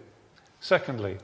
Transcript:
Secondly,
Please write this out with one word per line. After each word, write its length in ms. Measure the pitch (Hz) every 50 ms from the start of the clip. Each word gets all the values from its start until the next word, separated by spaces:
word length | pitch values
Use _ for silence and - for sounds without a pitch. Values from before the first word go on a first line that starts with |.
| - - - - - - - - - - - -
Secondly, 580 | - - 185 165 - - 131 113 101 95 92 104